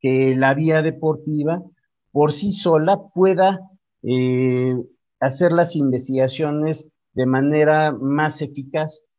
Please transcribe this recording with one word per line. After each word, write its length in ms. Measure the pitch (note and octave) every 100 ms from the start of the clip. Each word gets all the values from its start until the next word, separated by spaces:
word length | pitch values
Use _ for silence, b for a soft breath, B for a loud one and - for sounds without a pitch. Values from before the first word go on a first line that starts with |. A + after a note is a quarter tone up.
que 360 | C3+ C3 C3 C3
la 180 | C3+
vía 280 | C#3 D#3+ D#3+
deportiva 800 | D#3 D#3+ D#3+ D3+ - D3+ D3 E3+ F3+ _ _ _ _
por 180 | C#3 D3+
sí 200 | D3 G3+
sola 480 | - F3 D#3+ D#3+ G3 G3
pueda, 460 | F3 F#3+ F3+ F#3+ F#3 - _ _ _
eh, 760 | - B2+ B2+ B2+ B2+ B2+ B2+ B2+ A#2+ _ _ _
hacer 320 | C3+ C3+ F3
las 220 | E3+ E3+
investigaciones 1160 | D#3 C#3 B2+ B2+ C3 C3 - D3+ D3 D#3 D#3 - _ _
de 100 | -
manera 680 | B2+ C3 C#3+ D3+ D3+ D#3 D#3
más 500 | B2 C3+ C#3+ D#3 -
eficaz 600 | C#3+ - C3+ D#3 D#3 - _